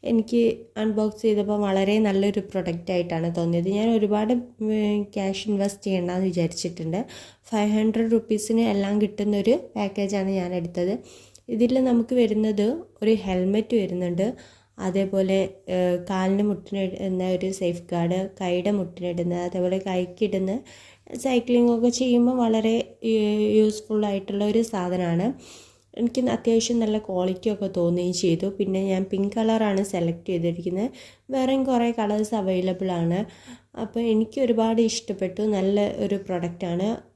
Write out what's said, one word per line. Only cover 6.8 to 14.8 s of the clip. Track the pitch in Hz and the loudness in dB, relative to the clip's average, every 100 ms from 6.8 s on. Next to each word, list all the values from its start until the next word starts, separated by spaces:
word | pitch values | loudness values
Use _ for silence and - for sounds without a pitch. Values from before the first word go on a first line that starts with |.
| 160 180 254 - - - - | -4 -4 -6 -12 -20 -20 -6
ഫൈവ് | 220 208 214 | 0 2 2
ഹൺഡ്രഡ് | 220 220 226 226 | 2 2 2 0
റുപ്പീസിന് | 226 214 208 226 226 | 2 -4 0 0 2
എല്ലാം | 202 196 208 | 0 0 0
കിട്ടുന്നൊരു | 208 208 208 202 202 247 - 214 | 0 -2 0 2 2 0 0 -6
പാക്കേജാണ് | 202 196 196 202 190 190 | -6 -4 -2 -2 -2 -2
ഞാൻ | 180 180 | -2 -4
എടുത്തത്. | 170 175 180 226 - - - - - 233 | -4 -2 -2 -2 -8 -20 -20 -20 -8 0
ഇതിൽ | 240 254 262 | 2 4 4
നമുക്ക് | 240 233 247 | 2 2 2
വരുന്നത് | 226 214 214 208 208 320 - _ | 2 2 0 2 0 0 -8 _
ഒരു | 214 220 190 | 2 2 2
ഹെൽമെറ്റ് | 185 185 208 226 240 | 0 2 0 2 0
വരുന്നുണ്ട്, | 185 180 180 175 208 262 - - _ - | 0 -2 -2 0 -2 -4 -18 -20 _ -6